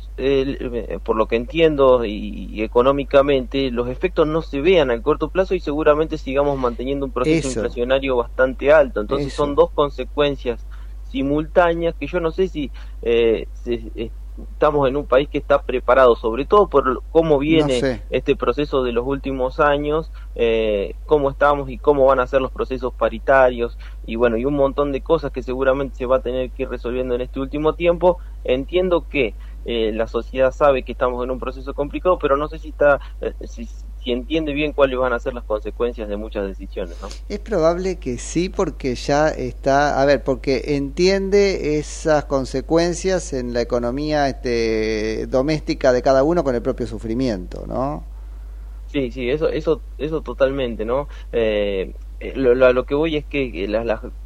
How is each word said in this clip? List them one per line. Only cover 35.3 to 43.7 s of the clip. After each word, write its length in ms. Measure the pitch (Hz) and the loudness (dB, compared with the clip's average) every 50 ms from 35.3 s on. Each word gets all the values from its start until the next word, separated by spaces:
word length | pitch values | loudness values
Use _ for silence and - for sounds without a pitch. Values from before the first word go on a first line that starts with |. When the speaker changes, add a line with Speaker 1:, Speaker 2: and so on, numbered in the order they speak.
| 123 | -8
Speaker 1:
las 100 | 120 - | -8 -6
consecuencias 640 | - 107 107 - 104 - - 120 120 120 120 107 104 | -4 -4 -4 -4 -6 -4 -2 -4 -4 -4 -4 -6 -6
de 80 | 101 | -6
muchas 300 | 104 107 110 - 107 98 | -6 -6 -6 -6 -6 -6
decisiones, 500 | 98 95 98 98 95 - - 95 85 87 - | -6 -6 -10 -12 -10 -8 -8 -8 -8 -10 -12
¿no? 60 | 95 95 - - - - | -12 -12 -12 -12 -12 -10
Speaker 2:
Es 120 | 202 208 | -10 -8
probable 580 | - - 220 175 156 165 175 180 185 190 180 - | -6 -4 0 2 2 2 2 2 -2 -4 -4 -4
que 180 | - 135 120 | -6 -6 -6
sí, 320 | 110 - - - 165 180 190 | -6 -6 -4 -2 -2 -2 -2
porque 460 | - - 190 156 135 - - 131 120 | 0 -2 -2 -2 -2 -4 -4 -4 -4
ya 340 | - - - 143 143 156 156 | -4 -2 0 2 4 4 2
está, 720 | - - 127 123 - - - 135 135 139 147 143 - 127 | 0 -2 -6 -8 -6 -4 0 2 4 4 4 2 2 4
a 60 | 139 | 4
ver, 180 | 143 143 131 - | 4 4 4 2
porque 520 | 147 131 117 - 143 135 120 - 147 147 | 0 -2 -2 0 0 0 0 0 0 -2
entiende 1000 | 139 139 139 143 - 180 185 196 196 196 190 196 202 202 196 185 - - 147 151 151 | -2 -2 -2 0 2 2 4 4 2 2 2 4 4 4 4 2 0 -2 0 0 -2
esas 460 | 147 - - - - 160 151 147 139 | -2 -4 -8 -4 0 2 2 2 2
consecuencias 1120 | - 143 135 131 - - 131 123 - 160 165 170 175 165 170 - 190 190 175 - - 143 | 2 0 0 0 -2 -4 -4 0 2 2 2 4 2 0 -2 -2 0 0 0 -2 -4 -6
en 180 | 127 123 123 | -4 -4 -2
la 80 | 117 120 | 0 0
economía, 680 | 120 117 | 0 0